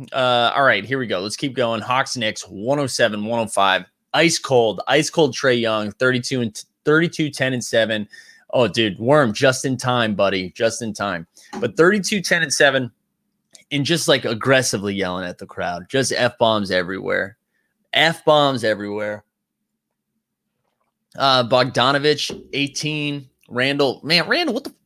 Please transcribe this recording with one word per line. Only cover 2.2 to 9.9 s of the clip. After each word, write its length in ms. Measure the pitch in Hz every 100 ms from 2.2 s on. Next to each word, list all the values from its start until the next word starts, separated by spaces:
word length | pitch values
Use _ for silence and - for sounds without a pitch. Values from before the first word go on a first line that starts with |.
| 110 -
one 340 | - 98 110 143
oh 80 | 135
seven, 400 | - 117 104 104
one 140 | 117
oh 60 | 107
five. 360 | - 98 92 90 _ _
Ice 240 | 139 165 165
cold, 420 | - 127 113 90 -
ice 220 | 143 147
cold 240 | - 147
Trae 260 | 117 135 120
Young, 300 | 113 110 104
thirty-two 480 | - 127 127 120 131
and 140 | 117
t-, 80 | - - _ -
thirty-two, 420 | 156 170 - 151
ten 220 | - 131
and 100 | 127
seven. 440 | - 117 110 110 104 - - - -
Oh, 140 | 131 113
dude, 300 | 117 110 90
Worm, 340 | 113 151 127
just 320 | 104 139 123
in 140 | 139 127
time, 360 | 127